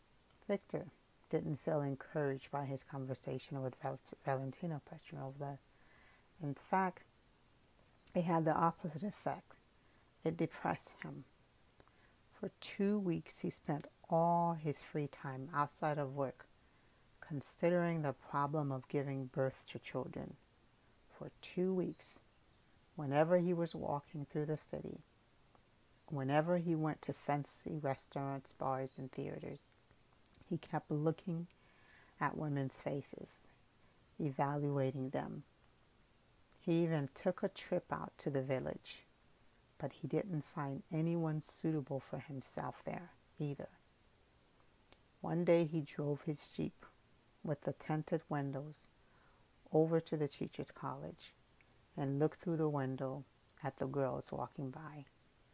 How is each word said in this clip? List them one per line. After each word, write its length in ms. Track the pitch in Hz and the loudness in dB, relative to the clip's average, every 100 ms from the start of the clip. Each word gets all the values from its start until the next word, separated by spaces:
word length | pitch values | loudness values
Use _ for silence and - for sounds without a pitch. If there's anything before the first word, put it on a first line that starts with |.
| - - - - - | -20 -20 -20 -12 -2
Victor 400 | 202 - 151 190 - _ _ - | -2 0 -6 -6 -12 _ _ -2
didn't 320 | 160 160 147 | 0 0 -2
feel 200 | - 156 | 0 2
encouraged 720 | 143 135 - 156 143 135 - | 2 -2 -4 0 0 0 -4
by 140 | 143 135 | -4 -2
his 180 | 135 - | -4 -6
conversation 760 | 139 131 131 - 135 - 139 | -8 -4 -6 -4 -6 -4 -4
with 120 | 131 - | -4 -4
Val-, 160 | 135 135 - - | -4 -6 -8 -8
Valentina 560 | - 135 135 - 175 151 - | -2 -2 -2 -4 -4 -4 -8
Petrovna. 720 | 156 - 151 135 139 143 139 - - - - - - - - | -16 -12 -8 -8 -6 -6 -8 -14 -20 -20 -20 -20 -20 -20 -8
In 120 | 143 | -4
fact, 480 | 139 - 190 185 - - - - - - - - - - - - | -4 0 2 2 0 -12 -20 -20 -20 -20 -20 -20 -20 -20 -20 -4
it 80 | 185 | 0
had 220 | 175 165 | 2 4
the 100 | 160 | 4
opposite 480 | 151 165 - 175 147 | 6 4 4 -4 -4
effect. 500 | 202 - - 139 - - - - - - - - | -6 -4 -4 -4 -8 -20 -20 -20 -20 -20 -20 -4
It 120 | 165 165 | -2 2
depressed 560 | 160 - 170 165 - - | 0 0 -2 0 -4 -6
him. 220 | 160 139 - - - - - - - - - - - - | -10 -10 -12 -20 -20 -20 -20 -20 -20 -20 -20 -20 -20 -8
For 100 | 196 - | -8 -6
two 380 | - - 202 208 | -8 0 2 4
weeks, 420 | 190 165 - - | 2 0 -2 -4
he 100 | 175 | -4
spent 360 | - - 143 - - - | -2 -2 -2 -4 -14 2
all 440 | 165 170 170 170 | 4 6 6 6
his 280 | 170 151 139 | 2 -2 -2
free 240 | - 156 143 | -4 -2 -2
time 420 | - 147 131 135 | -4 -8 -6 -2
outside 440 | 147 147 - 160 147 | 0 0 2 0 2
of 180 | 139 139 | 0 0
work, 300 | 135 - - - - - - - - - | -2 -2 -16 -20 -20 -20 -20 -20 -20 -20
considering 840 | - 147 - - 170 175 170 165 | -6 -4 -4 2 4 6 4 2
the 100 | 147 | 0
problem 600 | 131 - 147 143 156 143 | -2 -4 0 2 2 0
of 160 | 131 - | -2 -2
giving 380 | 143 139 135 131 | 0 0 -2 -2
birth 360 | - 131 - - | 0 0 0 -10
to 100 | - | -12
children. 560 | - 131 127 - 139 - - - - - - - - - | -6 -4 -4 -6 -8 -10 -18 -20 -20 -20 -20 -20 -20 -12
For 140 | - - | -12 -12
two 300 | - - 185 | -8 -2 0
weeks, 460 | 185 175 - - - - - - - - - - | 2 0 -4 -10 -12 -16 -20 -20 -20 -20 -20 -14
whenever 440 | - 143 143 160 180 | -6 2 6 8 6
he 160 | 175 | 6
was 200 | 170 170 | 2 0
walking 520 | 160 - 147 - 151 143 | -2 -2 -2 -2 -8 -4
through 180 | 156 151 | -2 0
the 100 | 151 | -2
city, 420 | - 151 - - - - _ - - - - - - - - | -2 -6 -6 -8 -14 -20 _ -20 -20 -20 -20 -20 -20 -20 -6
whenever 500 | 147 131 147 160 180 | -2 4 4 6 4
he 160 | 170 | 4
went 280 | 160 156 - | 2 2 0
to 100 | - | -4
fancy 680 | 156 - 147 143 - - 160 | -4 0 0 0 -6 -6 -2
restaurants, 720 | 147 135 - 147 139 135 - - | 0 0 -4 -4 -2 -4 -8 -4
bars, 340 | 143 131 135 - | 0 0 -2 -6
and 120 | 135 | -8
theaters, 500 | - 139 - - 143 - - - - - - - - - | -6 -6 -6 -8 -10 -14 -20 -20 -20 -20 -20 -20 -20 -4
he 100 | 170 | -4
kept 320 | - 156 - | -2 -4 0
looking 560 | 151 156 156 - 165 170 - - - - - - - | 2 4 2 -2 -4 -6 -12 -20 -20 -20 -20 -20 -2
at 160 | 147 - | -2 0
women's 440 | 151 143 135 - | 0 0 0 -2
faces, 580 | 143 143 - - - - - - - - - - - - | -4 -4 -4 -10 -10 -12 -14 -20 -20 -20 -20 -20 -16 -4
evaluating 880 | 156 131 139 147 143 139 131 135 131 | -2 2 2 2 2 2 2 0 -2
them. 320 | 139 - - - - - - - - - _ - - - - | -2 -4 -8 -12 -20 -20 -20 -20 -20 -20 _ -20 -20 -20 -8
He 220 | - 170 | 2 4
even 260 | 170 160 139 | 4 2 0
took 280 | - 190 180 | 0 -2 0
a 60 | 190 | -2
trip 440 | - - 180 - | -4 -2 -2 0
out 200 | 151 - - | -4 -4 -6
to 120 | - | -2
the 120 | 139 | 0
village, 600 | 131 131 143 - - - - _ - - - - - - | 2 0 0 -4 -8 -16 -18 _ -20 -20 -20 -20 -20 -6
but 140 | 143 | -6
he 160 | - 143 | -4 0
didn't 360 | 156 208 156 - | 0 2 -2 -2
find 280 | - 139 139 - | -4 -4 -4 -2
anyone 500 | 160 165 170 160 156 | 0 2 2 2 0
suitable 580 | - - 160 156 127 139 | -4 -4 0 0 0 -4
for 180 | - 147 | -4 -8
himself 580 | - 139 - - 139 - | -6 -8 -6 -4 -4 -6
there 260 | - - 175 - - - | -8 -8 -10 -16 -20 -4
either. 300 | 147 139 - - - _ - - - - - - - - - - - _ | -4 -2 -8 -12 -20 _ -20 -20 -20 -20 -20 -20 -20 -20 -20 -20 -20 _
One 240 | 170 165 | -2 2
day 200 | 175 170 | 6 6
he 160 | 160 165 | 6 2
drove 420 | 143 - 147 143 | -2 -2 0 0
his 260 | - 147 - - | -2 -4 -6 -4
Jeep 300 | 156 - - - - - - - | -4 -4 -16 -20 -20 -20 -20 -10
with 200 | 170 147 | -4 -2
the 100 | - | -2
tinted 500 | - - 156 156 160 - | -4 0 0 2 0 0
windows 580 | 147 139 135 151 151 - - - - - - - - - | 0 0 -2 -6 -12 -18 -20 -20 -20 -20 -20 -20 -20 4
over 280 | 156 160 165 | 6 8 6
to 160 | 165 156 | 4 2
the 120 | 143 | 0
teacher's 420 | - - - 147 | -2 -6 -6 -8
college 640 | - 135 135 147 - - - - - - - - - | -6 -6 -6 -8 -12 -16 -20 -20 -20 -20 -20 -12 -4
and 220 | 139 139 | 0 4
looked 220 | 151 - | 2 2
through 160 | - 165 | -2 2
the 120 | 156 | 2
window 560 | 147 131 131 135 139 135 - - - | 2 0 -2 -2 -4 -10 -18 -20 -8
at 160 | 139 - | -6 -2
the 80 | 139 | 0
girls 460 | 139 135 139 - | 2 2 0 -4
walking 380 | 139 127 - 135 | -4 -4 -4 -6
by. 360 | 143 156 151 135 - - - - | -8 -12 -12 -16 -20 -20 -20 -20